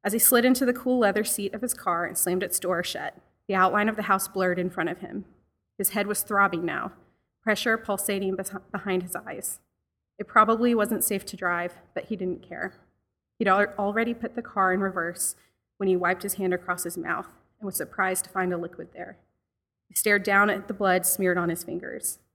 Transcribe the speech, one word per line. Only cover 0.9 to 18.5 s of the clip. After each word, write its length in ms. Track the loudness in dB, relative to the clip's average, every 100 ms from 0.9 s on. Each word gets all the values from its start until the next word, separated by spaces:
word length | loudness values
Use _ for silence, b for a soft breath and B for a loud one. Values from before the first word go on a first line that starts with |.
| 4
leather 240 | 4 2
seat 300 | -2 -2 -4
of 80 | -4
his 120 | -6
car 320 | -4 -2 -2 -2
and 120 | -2
slammed 260 | 0 0
its 160 | 0 -2
door 240 | 0 -2
shut, 320 | -2 -6 -8 -10 _ _ -2
the 80 | 4
outline 340 | 4 4 2
of 60 | 0
the 80 |
house 240 | 2 2 2
blurred 320 | 0 0 2
in 100 | -2
front 200 | -2 -4
of 100 | -4
him. 260 | -8 -10 -12 _ _ _ _ -4
His 120 | -2
head 180 | -2 -2
was 160 | -4
throbbing 420 | 0 4 4 2 -2
now, 280 | -4 -6 -10 _ _ _ _
pressure 360 | -2 0 2 0
pulsating 580 | 0 -4 -2 -2 -2 -2
bes-, 200 | -6 -10 -10
behind 320 | -8 -2 -2
his 120 | -2 -10
eyes. 440 | -10 -8 -8 -10 _ _ _ _ _ -14
It 100 | 0
probably 460 | 4 6 6 4 4
wasn't 280 | 2 0
safe 220 | 0 -2 -4
to 120 | -4
drive, 360 | -2 -2 -4 -8 _
but 120 | -10 -6
he 100 | -4
didn't 320 | -4 -4 -8
care. 280 | -10 -10 -12 _ _ _ _ _ _
He'd 80 | 4
al-, 260 | 4 2 0
already 360 | -2 0 -2
put 220 | -2 -6 -8
the 60 |
car 320 | -6 0 2
in 60 | 2
reverse 560 | 0 -2 -6 -4 -6 -6 b b _ _
when 120 | 2
he 60 | 2
wiped 280 | 2 0
his 120 | -4 -2
hand 180 | 0
across 300 | -2 -2 -6
his 140 | -4 -6
mouth 300 | -4 -6 -6 -18 _ _
and 60 | -8
was 100 | -6
surprised 500 | -8 -2 -2 -2 -4
to 40 |
find 240 | -4 -2